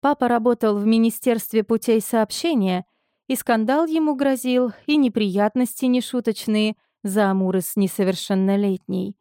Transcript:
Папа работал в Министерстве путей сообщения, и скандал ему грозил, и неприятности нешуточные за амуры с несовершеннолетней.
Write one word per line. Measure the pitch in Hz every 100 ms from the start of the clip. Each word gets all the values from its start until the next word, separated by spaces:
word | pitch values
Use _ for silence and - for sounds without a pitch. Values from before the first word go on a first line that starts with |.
Папа | 277 294 247
работал | 240 226 233 214 208
в | 208
Министерстве | 226 226 220 - 233 - 220
путей | 208 226 - 226
сообщения, | 208 233 214 - 339 294 190 180 180 _ _ _ _
и | 262
скандал | - 226 220 277 330
ему | 320 311 277
грозил, | 277 262 254 247 247 - -
и | 302
неприятности | 262 220 214 190 208 247 247 - 262
нешуточные | 247 233 254 233 214 - 214 214 214 _ _
за | 208 196 202
амуры | 196 185 185
с | 180 -
несовершеннолетней. | 190 - 190 190 - 196 190 196 202 190 - 185 190 202